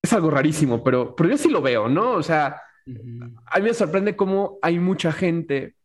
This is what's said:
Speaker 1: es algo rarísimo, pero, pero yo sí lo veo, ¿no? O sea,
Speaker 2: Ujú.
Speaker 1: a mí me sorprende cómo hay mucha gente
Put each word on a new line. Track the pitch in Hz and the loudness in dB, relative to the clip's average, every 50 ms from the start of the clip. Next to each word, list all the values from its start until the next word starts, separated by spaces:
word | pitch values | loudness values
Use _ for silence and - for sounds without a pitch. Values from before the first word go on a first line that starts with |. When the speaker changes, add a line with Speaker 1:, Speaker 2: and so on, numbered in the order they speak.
Speaker 1:
es | - - | 0 2
algo | 233 214 165 160 | 0 2 2 2
rarísimo, | 147 139 135 151 156 156 151 131 117 117 | 2 2 2 2 2 2 0 0 0 0
pero, | - 131 123 127 123 120 - | 2 2 2 2 0 -2 0
pero | - 160 175 | 0 2 2
yo | 262 | 2
sí | 285 - 339 | 2 2 2
lo | 277 175 | 2 2
veo, | - 135 120 113 104 117 | 2 2 2 2 2 2
¿no? | 135 170 220 254 | 2 2 2 2
O | 240 180 | 0 -2
sea, | 143 - 165 156 147 135 - - - - _ _ _ | 0 0 0 0 0 -2 -4 -10 -18 -20 _ _ _
Speaker 2:
Ujú. | 135 127 110 117 120 117 120 120 120 - - _ | -18 -16 -16 -14 -14 -14 -14 -14 -16 -18 -20 _
Speaker 1:
a | - - 185 | -2 0 0
mí | 202 | 2
me | 226 233 | 2 0
sorprende | 226 208 156 165 196 196 208 196 | 0 -2 0 0 0 0 0 0
cómo | - 202 190 190 196 202 - - - | 0 -2 0 0 -2 -2 -4 -4 -2
hay | - 170 170 170 | 0 0 0 2
mucha | 175 180 190 - - 170 | 0 0 0 0 -2 -4
gente | 151 - 190 175 165 170 156 - 143 135 135 - _ _ | -2 0 -2 -2 -2 -2 -2 -4 -4 -4 -4 -8 _ _